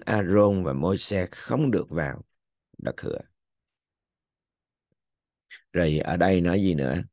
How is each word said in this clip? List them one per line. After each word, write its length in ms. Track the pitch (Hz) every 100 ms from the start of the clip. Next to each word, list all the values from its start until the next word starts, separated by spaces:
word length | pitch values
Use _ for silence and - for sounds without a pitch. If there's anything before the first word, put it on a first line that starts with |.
| -
Aaron 580 | 107 90 101 104 98
và 100 | 82
Môi-se 540 | 67 82 98 - 98 90
không 400 | - - 123 143
được 180 | 95 -
vào 340 | 80 71 - - _ _ _ _ -
đất 240 | - -
hứa. 180 | - - - _ _ _ _ _ _ _ _ _ _ _ _ _ _ _ _ _ _ _ _ _ _ - _
Rồi 240 | 90 82 76
ở 200 | - 87
đây 240 | 90 92
nói 200 | 87 95
gì 140 | 95 78
nữa? 280 | 65 73 -